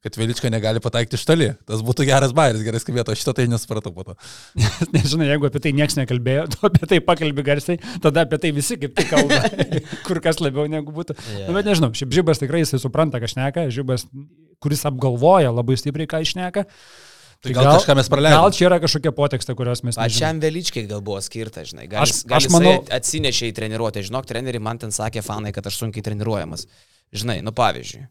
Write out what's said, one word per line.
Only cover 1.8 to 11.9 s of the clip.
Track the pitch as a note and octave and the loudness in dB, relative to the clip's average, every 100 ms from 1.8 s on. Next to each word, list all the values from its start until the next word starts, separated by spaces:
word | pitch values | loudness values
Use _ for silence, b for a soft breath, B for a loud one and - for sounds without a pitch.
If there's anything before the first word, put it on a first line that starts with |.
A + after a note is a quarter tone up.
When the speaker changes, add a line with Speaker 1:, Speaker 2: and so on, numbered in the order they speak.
| A2+ B2 | -2 0
Speaker 1:
geras | C#3 C3+ C#3 | 4 4 4
bajeris, | C3+ C#3+ A2 A2 | 4 2 2 -2
gerai | A2+ | -4
skambėtų, | - A#2+ A2+ | -4 -4 -2
aš | G#2+ | -4
šito | - B2+ | -2 0
tai | A#2+ | 0
nesupratau | A#2 - A2 G2+ | 0 -4 -8 -8
po | E2+ | -12
to. | F#2 - B B B | -14 -16 B B B
Speaker 2:
<laughs> | - G#2+ - E3 | 0 0 0 0
Nes, | E3+ C#3 | 0 2
žinai, | D#3 D3 | 0 2
jeigu | D3 C#3+ | 2 0
apie | B2 | 0
tai | D3+ | 0
nieks | C#3 D3 | 2 0
nekalbėjo, | D3 B2+ B2 A#2+ C3+ E3 | 0 -2 -2 0 0 -2
<laughs> | |
tu | - G#3 | 0 4
apie | F#3 D#3+ | 4 4
tai | F3+ | 2
pakalbi | - D#3+ D#3 C#3 C#3+ | 4 0 0 -2 0
garsiai, | D3 D#3+ F3 A#3 F#3 | -2 0 -6 -6 0
tada | D#3 D3+ D3 | 2 2 0
apie | D3+ | 0
tai | E3+ | 0
visi | C#3+ C#3 | -2 -4
kaip | A#3+ C#3+ - | -4 -4 -2
tik | - | 2
kalba. | D#3 C#3+ C#4+ A3 F#3+ - | 4 4 2 2 -2 -2
<laughs> | C#3 - - | -2 -6 -12
Kur | - F3 | -6 -2
kas | E3 D#3+ | -2 0
labiau | D3+ C3+ D3+ | -2 -2 -2
negu | D#3 D3 | -4 -6
būtų. | D3+ E3 | -10 -10
Speaker 3:
Jo, | D3 A#2 G2+ G2 | -10 -10 -10 -4
Speaker 2:
Nu, | |
bet | F#3 | -2
Speaker 3:
jo. | G3+ | 2
Speaker 2:
nežinau, | F3+ C3+ | 2 2